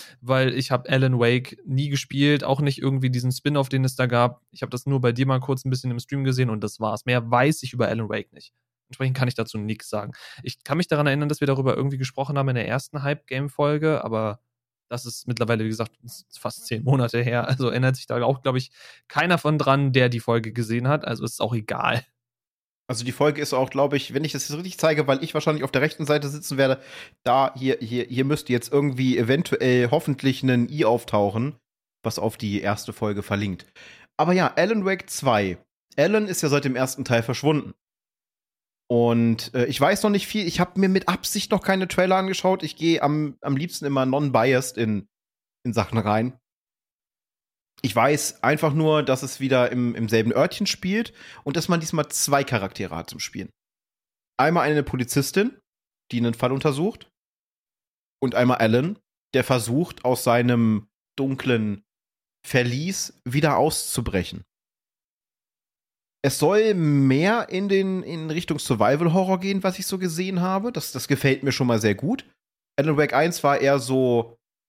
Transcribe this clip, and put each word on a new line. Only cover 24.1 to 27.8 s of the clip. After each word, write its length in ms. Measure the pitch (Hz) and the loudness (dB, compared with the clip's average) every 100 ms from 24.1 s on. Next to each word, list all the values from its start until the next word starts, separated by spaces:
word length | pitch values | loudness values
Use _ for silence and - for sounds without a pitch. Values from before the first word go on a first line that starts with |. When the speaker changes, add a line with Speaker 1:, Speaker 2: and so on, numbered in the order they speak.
Speaker 2:
wenn 120 | 131 | -6
ich 80 | 151 | -4
das 140 | 139 - | -6 -8
jetzt 120 | 147 | -8
richtig 180 | 185 - | -10 -2
zeige, 300 | 165 151 143 | 0 2 2
weil 180 | 135 | 0
ich 80 | 160 | 0
wahrscheinlich 320 | 151 160 151 | -2 0 0
auf 80 | 135 | -2
der 80 | 131 | 0
rechten 240 | 151 - | 0 -2
Seite 240 | 147 147 143 | -2 -2 -2
sitzen 300 | 147 - 135 | -8 -6 0
werde, 240 | 135 131 - - - _ | 2 0 -4 -20 -20 _
da, 300 | 123 131 131 127 | 0 2 2 0
hier, 220 | 131 - | -2 -2